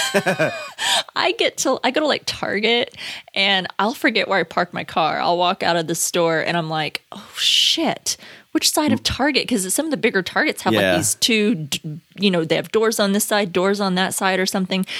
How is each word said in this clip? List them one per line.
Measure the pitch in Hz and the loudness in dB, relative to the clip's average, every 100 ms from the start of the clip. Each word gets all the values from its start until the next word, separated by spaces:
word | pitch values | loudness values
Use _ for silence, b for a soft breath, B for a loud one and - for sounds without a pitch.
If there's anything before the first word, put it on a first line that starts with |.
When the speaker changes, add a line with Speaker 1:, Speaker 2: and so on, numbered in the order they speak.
| - | 0
Speaker 1:
<laughs> | |
Speaker 2:
<laughs> | 196 175 175 151 - - - - - - - | 0 0 0 -2 -4 -10 -6 -2 -2 -2 -2
Speaker 1:
I | 359 | -2
get | - 320 - | 0 -2 0
to, | 302 262 | -2 0
I | 240 | 0
go | 262 | 0
to, | 302 | 0
like, | 226 - | -2 -4
Target | - - 190 220 240 - - B B B | -8 -4 0 2 0 -2 -6 B B B
and | - 196 196 180 - | 0 2 2 -2 -2
I'll | 196 - | -2 0
forget | 302 220 - | 0 2 0
where | 190 | 0
I | |
park | 165 - 175 | 0 -2 -2
my | - | -4
car. | 175 - 156 151 | -6 0 0 0
I'll | 151 175 | 0 2
walk | 175 185 | 0 0
out | 185 170 | 0 0
of | 160 | 0
the | 165 | -2
store | - 180 165 160 | -2 0 2 2
and | - 170 | 0 -2
I'm | 160 | -2
like, | 156 151 - - | -4 -4 -8 -12
"Oh | 202 - - | -18 -14 -2
shit, | - - 254 - 294 - - - B B B | 2 4 2 2 0 -2 -4 -8 B B B
which | 311 - | 0 2
side | - 302 | 2 2
of | - | 2
Target?" | - - 277 254 - | 0 0 0 2 0
'Cause | 240 185 | -2 0
some | - 320 | -2 -2
of | |
the | 240 | 0
bigger | 226 196 | 0 0
Targets | 180 - 208 - | -2 0 -2 -2
have, | 196 | 0
like, | 107 | 2
Speaker 2:
Yeah. | 98 90 | 4 2
Speaker 1:
these | 104 - | 0 0
two, | - 226 208 160 | 2 2 2 0
d-, | 147 - 160 151 - - | -2 -6 -8 -12 -14 -2
you | 202 | 2
know, | 180 165 | 2 2
they | 160 | 0
have | 156 | 0
doors | 220 220 226 | 0 2 2
on | 202 | 2
this | 196 - | 2 2
side, | 208 208 | 0 0
doors | 180 190 202 | 0 2 2
on | 202 185 | 0 0
that | 190 | 0
side | - 190 190 | 0 0 0
or | 190 | 0
something. | 202 185 190 185 B | -2 0 -2 -2 B